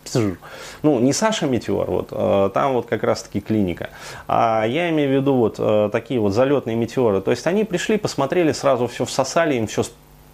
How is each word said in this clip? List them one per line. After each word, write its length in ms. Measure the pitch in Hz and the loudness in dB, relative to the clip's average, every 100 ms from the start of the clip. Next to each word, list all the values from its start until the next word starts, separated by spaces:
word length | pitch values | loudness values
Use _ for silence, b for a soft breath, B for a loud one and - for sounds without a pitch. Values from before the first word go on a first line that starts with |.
псж. 320 | - 131 104 85 B B B B | -6 -2 -2 -4 B B B B
Ну, 160 | 147 131 | 0 2
не 140 | 127 | 2
Саша 320 | - 220 214 151 | 2 0 0 -2
Метеор, 440 | 120 - 95 90 | -2 -2 -2 0
вот, 180 | 90 87 | -2 -4
э, 380 | 110 104 98 98 | -2 2 2 2
там 200 | 139 139 | 2 0
вот 140 | 127 117 | 0 -2
как 160 | 110 | -2
раз-таки 360 | 117 110 - 104 | -2 -2 -4 -8
клиника, 500 | - 110 95 85 - B B B - | -2 0 0 -2 -10 B B B -2
а 380 | 113 117 110 110 | 2 2 2 0
я 240 | 139 175 | 0 0
имею 200 | 156 143 | 0 2
в 40 | 135 | 2
виду 120 | 135 131 | 2 2
вот, 200 | 110 - | 2 0
э, 300 | 113 107 104 | 0 2 2
такие 280 | 117 - 131 | 0 -2 0
вот 140 | 104 | 2
залётные 420 | 101 131 139 117 113 | 2 2 2 0 -2
метеоры, 460 | 117 - 120 95 | -2 0 2 2
то 100 | 107 | 0
есть 160 | 123 156 | -2 0
они 160 | 196 | 0
пришли, 340 | 208 175 - 214 | 0 -2 0 -2
посмотрели, 540 | 139 - 135 180 165 | -2 -2 0 2 2
сразу 360 | 120 139 127 123 | 2 2 2 0
всё 180 | - 127 | -4 -4
всосали, 500 | - 131 170 165 127 | -2 0 0 0 0
им 120 | 110 | -2
всё 160 | - | -2
с-, 80 | 110 - - - - | -4 -6 -20 -20 -10